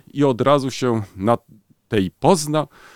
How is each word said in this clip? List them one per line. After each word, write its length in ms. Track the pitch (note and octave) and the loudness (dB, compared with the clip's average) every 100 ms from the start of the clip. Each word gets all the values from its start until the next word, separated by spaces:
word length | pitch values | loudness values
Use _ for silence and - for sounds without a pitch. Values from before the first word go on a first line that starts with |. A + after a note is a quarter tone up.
| - | -8
i 120 | - | -2
od 160 | C#3+ A#2 | 0 2
razu 300 | B2+ C#3+ C3+ | 2 2 0
się 320 | - B2+ A2+ G2+ F#2 | -4 -2 -2 -4 -6
na 220 | G2 A#2 - - _ _ _ | -2 -2 -2 -20 _ _ _
tej 220 | A2 F#2 | -2 -2
pozna. 560 | - C#3+ F#3+ D3+ D3+ D3 _ - | -2 0 0 0 -4 -4 _ -20